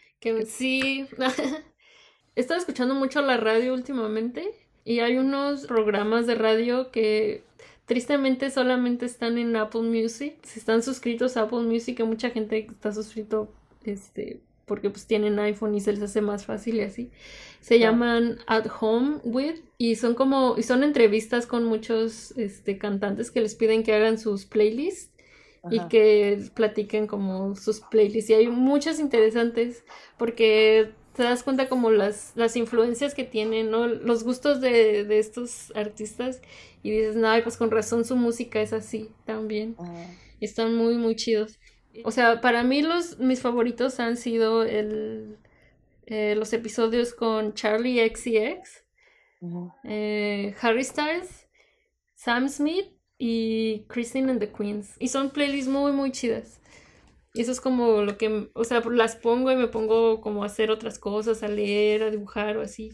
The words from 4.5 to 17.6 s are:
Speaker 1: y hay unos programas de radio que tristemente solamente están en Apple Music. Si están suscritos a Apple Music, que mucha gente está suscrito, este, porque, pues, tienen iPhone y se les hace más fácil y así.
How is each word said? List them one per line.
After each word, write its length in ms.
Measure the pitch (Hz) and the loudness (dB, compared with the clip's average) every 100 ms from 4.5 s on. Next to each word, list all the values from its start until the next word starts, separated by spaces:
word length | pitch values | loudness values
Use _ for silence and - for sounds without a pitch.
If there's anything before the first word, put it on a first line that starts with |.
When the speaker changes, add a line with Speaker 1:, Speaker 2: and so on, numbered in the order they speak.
| - _ _ | -12 _ _
Speaker 1:
y 160 | - 233 | -4 0
hay 160 | 233 254 | 2 2
unos 480 | 269 277 285 285 277 | 0 0 -2 -4 -2
programas 600 | 233 214 208 214 233 233 | 0 2 0 2 0 0
de 80 | 226 | 0
radio 540 | 220 220 240 254 254 | 2 2 2 0 -2
que 500 | 233 214 214 214 - _ _ - _ - | 0 2 2 0 -4 _ _ -20 _ -2
tristemente 640 | 247 247 285 269 254 269 | -2 0 0 2 0 -2
solamente 540 | 262 254 247 247 240 | 0 0 2 0 -2
están 320 | 247 - 233 240 | -4 -4 -2 -2
en 200 | 233 220 | 0 0
Apple 260 | 214 226 | -2 -2
Music. 540 | 226 226 226 226 285 - | 0 0 -2 -4 -10 -10
Si 160 | - 226 | -20 -12
están 220 | - 226 | 0 0
suscritos 540 | 240 254 240 233 247 240 | 0 -4 -4 -2 -2 0
a 60 | |
Apple 200 | 220 240 | -2 -2
Music, 340 | 226 226 233 247 | 0 -2 -2 -4
que 80 | |
mucha 260 | 226 220 247 | -2 -2 -4
gente 360 | 240 214 220 220 | -4 -4 -4 -6
está 220 | - 208 | -8 -6
suscrito, 600 | 208 214 220 214 214 208 - _ _ | -6 -8 -10 -4 -4 -4 -12 _ _
este, 560 | 220 196 - - - - _ _ | -10 -10 -12 -12 -10 -12 _ _
porque, 240 | - 202 202 | -8 -4 -4
pues, 160 | 196 - | -6 -2
tienen 320 | 214 208 202 | 0 0 0
iPhone 340 | 208 208 214 | -2 -2 -2
y 60 | 208 | -2
se 100 | 202 | -2
les 80 | 208 | -2
hace 180 | 208 214 | -2 -2
más 240 | 208 202 214 | -2 -4 -8
fácil 300 | 214 233 220 | -8 -4 -4
y 60 | |
así. 280 | 202 240 247 - - - - - | -4 -8 -14 -14 -20 -20 -20 -16